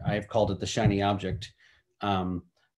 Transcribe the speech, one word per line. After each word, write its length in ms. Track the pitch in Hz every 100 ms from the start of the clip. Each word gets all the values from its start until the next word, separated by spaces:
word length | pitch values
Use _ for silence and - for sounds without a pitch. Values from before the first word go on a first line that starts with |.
| -
I've 220 | 107 104
called 240 | 95 90
it 80 | 95
the 60 | 101
shiny 360 | - 107 101
object. 500 | 101 98 92 82 - _ _ _ _ -
Um, 420 | 104 92 90 87 - _ _